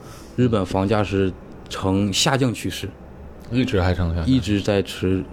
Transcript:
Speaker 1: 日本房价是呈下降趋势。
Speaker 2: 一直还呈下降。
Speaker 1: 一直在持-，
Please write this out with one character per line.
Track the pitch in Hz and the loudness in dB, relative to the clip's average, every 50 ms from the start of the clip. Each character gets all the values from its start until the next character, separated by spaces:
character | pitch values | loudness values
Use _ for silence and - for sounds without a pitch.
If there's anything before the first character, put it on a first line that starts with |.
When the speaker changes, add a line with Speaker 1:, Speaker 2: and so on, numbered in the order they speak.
| - - - - - - - | -18 -18 -18 -18 -18 -6 0
Speaker 1:
日 | - 123 | 2 2
本 | 120 113 101 92 | 4 4 2 2
房 | - - 95 95 | 2 2 2 2
价 | 101 110 107 104 | 4 4 2 2
是 | 90 98 95 95 92 90 - - - - - - - | 2 2 2 2 0 0 -4 -10 -18 -18 -18 -14 -12
呈 | - - - 95 95 98 101 101 95 | -8 -2 0 2 2 2 2 2 0
下 | - - 160 135 | 2 2 2 2
降 | 123 139 127 104 | 4 2 0 0
趋 | - - 95 | -2 -4 -6
势。 | - - - 98 - - - - - - - - - - - - | -6 -6 -8 -10 -10 -14 -18 -18 -18 -18 -18 -18 -16 -16 -12 -4
Speaker 2:
一 | 117 127 127 | -2 0 0
直 | - - 95 | 2 2 2
还 | 90 92 90 | 2 2 2
呈 | 87 87 85 | 2 0 0
下 | 82 | 0
降。 | 85 80 | 0 2
Speaker 1:
一 | - 131 127 | 2 2 2
直 | - 104 101 98 | 2 2 0 0
在 | 92 - 101 98 92 | 2 2 2 2 0
持-， | - - - - 92 92 92 87 - | -2 -4 -2 0 0 2 0 0 -4